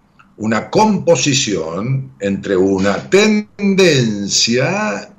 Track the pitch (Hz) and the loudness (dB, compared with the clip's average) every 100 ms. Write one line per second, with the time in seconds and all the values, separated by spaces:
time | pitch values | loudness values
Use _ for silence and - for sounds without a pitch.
0 | _ _ _ - 110 110 - 185 214 185 | _ _ _ -8 -4 -4 -2 0 2 2
1 | 143 160 147 135 107 90 80 85 120 135 | 2 2 2 0 -2 -4 -4 -6 -4 -4
2 | 131 - 98 98 98 92 95 95 98 92 | -6 -6 -4 -4 0 2 2 2 0 -2
3 | - 190 214 214 208 - 202 185 180 139 | 0 2 4 2 -2 -4 0 4 4 4
4 | 113 101 98 - 110 120 147 196 214 202 | 0 -2 -4 -2 0 0 0 -2 -4 -6
5 | - | -12